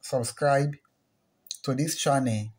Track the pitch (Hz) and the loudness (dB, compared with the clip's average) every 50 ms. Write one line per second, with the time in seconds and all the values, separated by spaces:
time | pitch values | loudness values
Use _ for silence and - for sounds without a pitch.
0 | - - - 131 120 - - - 151 143 139 139 143 147 143 - _ _ _ _ | -6 -2 -2 -2 -2 -4 -4 0 2 4 4 4 2 0 -2 -8 _ _ _ _
1 | _ _ _ _ _ _ _ _ _ - - - - - 131 131 147 147 143 - | _ _ _ _ _ _ _ _ _ -18 -16 -8 -4 -2 0 0 0 -2 -2 -2
2 | - 156 139 135 131 123 110 107 107 110 - | 2 2 2 2 2 0 -2 -2 -4 -8 -12